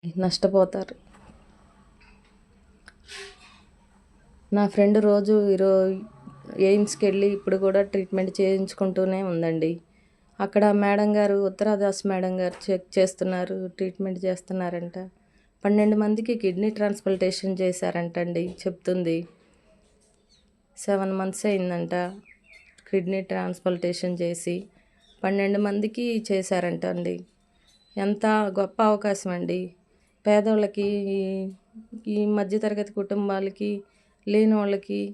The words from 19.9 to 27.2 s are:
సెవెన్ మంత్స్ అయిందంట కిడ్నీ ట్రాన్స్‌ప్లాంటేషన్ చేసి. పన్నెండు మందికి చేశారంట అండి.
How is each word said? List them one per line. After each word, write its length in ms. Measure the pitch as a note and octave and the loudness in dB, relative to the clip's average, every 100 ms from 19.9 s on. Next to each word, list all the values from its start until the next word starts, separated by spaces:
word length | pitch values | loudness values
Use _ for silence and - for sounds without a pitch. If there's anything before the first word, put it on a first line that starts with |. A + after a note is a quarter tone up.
| _ _ _ _ _ _ _ _ - | _ _ _ _ _ _ _ _ -12
సెవెన్ 360 | - G3 F#3+ | -2 -2 0
మంత్స్ 300 | F#3+ F#3+ F#3+ G#3+ | -2 -4 -4 -2
అయిందంట 500 | G3 F3+ F3 E3+ F3+ F3+ G3 _ _ _ - _ _ - | 0 -2 -4 -4 -4 -4 -8 _ _ _ -20 _ _ -4
కిడ్నీ 340 | G3 F3 F#3+ | -4 -2 -4
ట్రాన్స్‌ప్లాంటేషన్ 920 | F#3 F#3 F3+ F3 F#3 F3 F3 F3 F3+ F3 | -4 -4 -4 -4 -4 -2 -2 -4 -4 -4
చేసి. 380 | F3 E3+ - F3 G3+ _ _ _ _ _ | -4 -4 -6 -8 -10 _ _ _ _ _
పన్నెండు 380 | F#3+ G3 G3 G3+ | -2 0 0 0
మందికి 460 | G#3 G3+ G#3+ A3 A#3+ A3+ | 0 -2 -4 -4 -4 -4
చేశారంట 640 | A3 G3 F#3 F#3 F3 E3+ F3+ | -2 -2 0 -2 -2 -4 -4
అండి. 300 | F3 F3 F3 | -4 -6 -8